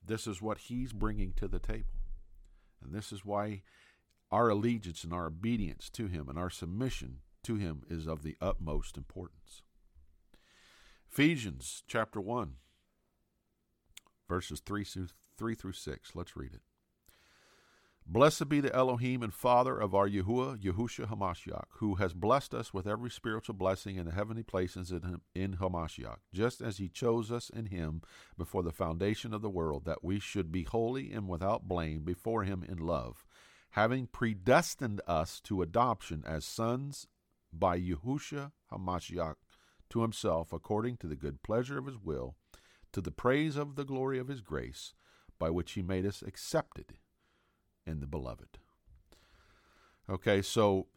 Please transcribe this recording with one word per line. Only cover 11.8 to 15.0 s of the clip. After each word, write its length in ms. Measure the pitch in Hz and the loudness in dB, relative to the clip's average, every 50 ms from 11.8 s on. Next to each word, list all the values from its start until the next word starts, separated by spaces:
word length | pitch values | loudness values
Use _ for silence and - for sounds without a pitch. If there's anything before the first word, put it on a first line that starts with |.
| - | -8
chapter 320 | - - 117 110 - - 107 | -2 0 0 0 0 -2 -4
one, 380 | 92 101 120 123 101 71 64 - _ _ _ _ _ _ _ _ _ _ _ _ _ _ _ _ _ _ _ _ _ _ _ _ _ _ _ - - _ _ _ _ | -2 -2 -2 -2 -2 -4 -6 -12 _ _ _ _ _ _ _ _ _ _ _ _ _ _ _ _ _ _ _ _ _ _ _ _ _ _ _ -20 -20 _ _ _ _
verses 320 | - 90 90 82 - 78 - | -2 -2 -2 -2 -4 -8 -8
three 240 | - - 101 104 98 | -6 -4 -4 -2 -4
through, 240 | - - 95 | -4 -6 -6